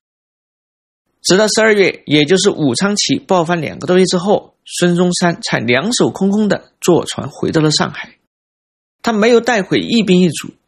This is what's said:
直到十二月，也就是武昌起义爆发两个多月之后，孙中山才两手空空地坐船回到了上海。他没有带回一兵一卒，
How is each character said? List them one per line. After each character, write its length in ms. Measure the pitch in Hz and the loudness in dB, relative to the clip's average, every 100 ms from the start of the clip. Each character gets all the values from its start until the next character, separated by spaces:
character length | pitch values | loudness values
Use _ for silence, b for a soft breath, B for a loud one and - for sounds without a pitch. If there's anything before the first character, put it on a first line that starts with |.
| _ _ _ _ _ _ _ _ _ _ _ _ - | _ _ _ _ _ _ _ _ _ _ _ _ 0
直 80 | 185 | 2
到 100 | 214 | 2
十 100 | 220 | 2
二 140 | 220 | 2
月， 300 | 208 175 - - | 2 0 -2 -2
也 180 | 147 | 0
就 140 | 147 185 | 2 2
是 120 | 190 | 2
武 240 | - 143 | 0 -2
昌 220 | 110 196 208 | 0 -2 -2
起 200 | - 160 | -2 -4
义 40 | |
爆 240 | - 185 | 0 0
发 100 | 160 | 0
两 240 | 175 156 - | -2 -4 -8
个 60 | - | 0
多 120 | 180 | 2
月 80 | 180 | 2
之 120 | 185 | 0
后， 380 | 190 196 - _ - | 0 -2 -2 _ -14
孙 300 | - 175 175 | -2 0 2
中 180 | 180 | 0
山 280 | 175 175 170 | 0 -2 -2
才 180 | - 139 | -4 -4
两 320 | 117 123 190 | 0 0 0
手 180 | 247 143 | 0 -2
空 220 | - 190 | 0 -2
空 160 | 208 214 | 0 0
地 240 | - - _ | -2 -6 _
坐 260 | - 170 - | 0 2 0
船 220 | - 139 | -8 -12
回 220 | - - | -8 -4
到 80 | 160 | 0
了 100 | 151 | 0
上 220 | 147 165 | 0 -4
海。 240 | - - _ _ _ _ _ _ _ _ _ | -6 -16 _ _ _ _ _ _ _ _ _
他 100 | - | -4
没 180 | 214 226 | 0 4
有 120 | 233 | 4
带 200 | 233 226 | 2 -2
回 180 | 180 123 | -2 -2
一 240 | 82 233 | 0 0
兵 180 | 190 180 | 2 4
一 80 | 180 | 2
卒， 240 | - - - | 0 -10 -16